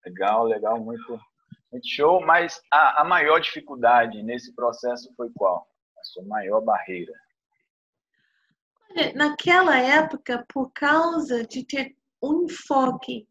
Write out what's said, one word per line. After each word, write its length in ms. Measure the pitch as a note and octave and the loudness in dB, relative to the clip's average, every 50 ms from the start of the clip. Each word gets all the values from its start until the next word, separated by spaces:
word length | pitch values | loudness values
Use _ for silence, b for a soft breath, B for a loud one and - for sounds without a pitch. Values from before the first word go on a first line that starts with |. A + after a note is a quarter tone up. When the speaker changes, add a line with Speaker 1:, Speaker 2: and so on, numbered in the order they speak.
| _ | _
Speaker 1:
Legal, 400 | F2+ F2+ F#2 F#2+ G2+ G#2+ A2+ A#2 | -18 -8 -2 0 0 2 2 2
legal, 360 | A2+ A2 G#2 G#2+ G#2+ A2+ A#2 | 0 0 0 0 -2 -2 -2
muito, 380 | A2 A2+ A#2 A#2 - - A#2+ A2 _ _ _ b b b b b _ _ | -4 -10 -12 -14 -12 -14 -14 -14 _ _ _ b b b b b _ _
muito 160 | - B2+ - - | -16 -14 -10 -8
show. 320 | - - D3 D#3 F3+ F#3 | -2 2 4 4 4 4
Mas 400 | E3+ D#3+ E3 F3 E3+ E3 - - _ _ | 4 4 2 2 2 -2 -6 -14 _ _
a, 320 | C#3+ D3 D#3 D3 - D3 | 4 4 4 4 4 2
a 20 | D3+ | 0
maior 360 | - F3+ F3 D3+ D3+ D#3 E3+ | 2 2 2 4 4 2 2
dificuldade 800 | E3 - - D3+ D3 - C#3 B2 A#2 A#2 B2 A#2+ A#2 A2 G#2+ G#2+ | 2 -2 -10 -12 -14 -14 -8 0 4 4 6 6 4 2 -4 -10
nesse 320 | G#2 A2+ A#2+ B2 - - - | -10 -8 -8 -10 -10 -14 -8
processo 580 | - A#2+ A#2+ A#2 - - B2 B2 A#2+ A#2+ - _ | -2 -2 -2 -2 -2 -6 -6 -6 -6 -10 -20 _
foi 140 | - - - - | -12 -12 -12 -6
qual? 320 | - G2+ F#2+ F2+ F2 - _ _ _ _ _ _ _ | -2 0 0 0 -2 -8 _ _ _ _ _ _ _
A 60 | - | -20
sua 200 | - - F2+ F#2+ | -20 -18 -16 -14
maior 360 | G2+ G#2 A2 G2 F#2+ G#2 A2 | -8 -8 -8 -4 -2 -2 0
barreira? 520 | A2 A2+ G#2 F2+ - - F#2 F2+ E2+ D#2 - - _ _ _ _ _ _ _ _ _ _ _ _ _ _ _ _ _ _ _ _ _ _ _ _ _ _ _ _ _ _ _ _ _ G#4+ | 0 0 -2 -2 -2 -8 -10 -10 -10 -12 -16 -20 _ _ _ _ _ _ _ _ _ _ _ _ _ _ _ _ _ _ _ _ _ _ _ _ _ _ _ _ _ _ _ _ _ _
Speaker 2:
Olha, 220 | G4 E4+ D4+ - - | -4 -2 -2 -2 2
naquela 640 | C#4 D4 D4 D4 - - E4+ F4 F4+ F#4+ E4+ C#4+ B3+ | 0 0 0 0 -2 2 4 6 6 6 4 2 2
época, 680 | B3+ C4 C#4+ D#4 D#4 D#4 D4+ C#4+ _ - A#3+ A#3+ A#3+ _ | 2 4 4 4 2 2 -6 -12 _ -8 -8 -8 -8 _
por 220 | - C4+ C4 B3+ | -8 -8 -8 -8
causa 720 | _ - D4 C#4+ D4+ D#4+ E4 E4+ E4 E4 - - B3 A#3 A#3 | _ -2 0 2 2 4 2 0 -2 -4 -4 -4 -4 -4 -6
de 180 | - - C4 B3+ | -6 -10 -12 -10
ter 320 | _ - C#4 C4 C4 _ _ _ _ _ _ | _ -6 -6 -6 -8 _ _ _ _ _ _
um 220 | - C#4+ D#4 E4+ F4 | -4 -2 0 0 -2
enfoque 840 | D#4+ - - - - D4 C4+ C4 B3+ - - - - B3 A3+ - _ | -4 -6 -14 -6 0 2 2 2 2 -2 -4 -10 -10 -12 -12 -12 _